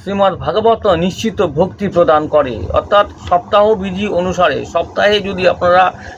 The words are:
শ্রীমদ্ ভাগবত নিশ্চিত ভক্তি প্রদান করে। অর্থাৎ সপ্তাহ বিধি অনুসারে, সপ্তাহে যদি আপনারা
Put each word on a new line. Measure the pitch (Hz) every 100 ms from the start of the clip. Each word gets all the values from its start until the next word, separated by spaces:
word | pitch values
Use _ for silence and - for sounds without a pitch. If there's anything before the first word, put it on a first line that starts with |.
শ্রীমদ্ | 190 196 196 147
ভাগবত | 139 190 220 220 208
নিশ্চিত | 165 185 - 220 -
ভক্তি | 170 139 180 - 196
প্রদান | 170 165 151 151
করে। | 151 135 107 101
অর্থাৎ | - - 202 208 - -
সপ্তাহ | 175 - 208 208
বিধি | 208 196 185 208
অনুসারে, | 175 185 175 165 127
সপ্তাহে | 120 170 170 - 202 208
যদি | 190 185 175
আপনারা | - 180 180 180 - -